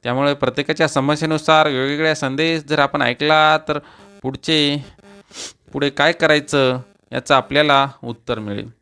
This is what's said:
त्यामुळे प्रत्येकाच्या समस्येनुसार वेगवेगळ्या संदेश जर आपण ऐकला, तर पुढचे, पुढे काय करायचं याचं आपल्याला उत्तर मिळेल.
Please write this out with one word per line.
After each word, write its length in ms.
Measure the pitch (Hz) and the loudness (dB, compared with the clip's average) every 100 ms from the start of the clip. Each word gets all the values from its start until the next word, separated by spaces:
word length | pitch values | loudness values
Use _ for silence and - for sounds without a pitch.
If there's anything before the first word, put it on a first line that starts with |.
त्यामुळे 300 | 120 127 143 | -4 0 0
प्रत्येकाच्या 540 | 143 127 139 139 156 160 | 0 -2 -2 -4 0 0
समस्येनुसार 800 | - 135 151 160 156 156 156 156 | 0 0 0 -2 -2 2 4 4
वेगवेगळ्या 480 | 131 135 147 160 151 | 0 -2 -2 -2 -2
संदेश 480 | 135 135 160 165 | -4 -2 -2 -2
जर 160 | 143 151 | -4 0
आपण 220 | 139 147 | 0 0
ऐकला, 560 | 123 123 147 156 156 156 | -2 -2 2 4 4 2
तर 220 | 156 147 - - - - | -2 -8 -8 -20 -20 -12
पुढचे, 640 | 131 135 - 160 143 147 127 - - - _ - - - _ | -10 -8 -2 0 0 -2 -8 -20 -20 -20 _ -16 -16 -18 _
पुढे 160 | 143 143 | -4 -4
काय 220 | 139 147 | 0 0
करायचं 680 | 170 160 151 143 147 131 127 127 _ _ | 2 2 2 2 0 2 0 -8 _ _
याचं 240 | 127 - 139 | -10 2 2
आपल्याला 520 | 123 143 147 139 139 - | 2 0 2 2 2 -4
उत्तर 360 | 120 113 - 117 | -14 -14 -8 -8
मिळेल. 300 | 107 101 101 - | -6 -10 -10 -16